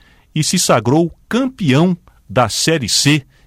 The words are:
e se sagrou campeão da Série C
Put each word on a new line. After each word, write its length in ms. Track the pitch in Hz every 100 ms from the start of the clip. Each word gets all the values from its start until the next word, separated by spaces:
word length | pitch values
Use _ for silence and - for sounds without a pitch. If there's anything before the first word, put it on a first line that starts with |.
| _ _ _ 156
e 80 |
se 160 | 151 185
sagrou 520 | - 147 113 151 170 - -
campeão 680 | 226 269 262 170 127 180 175 _ _ -
da 200 | 110 117
Série 400 | - - 160 113
C 340 | - 139 151 - _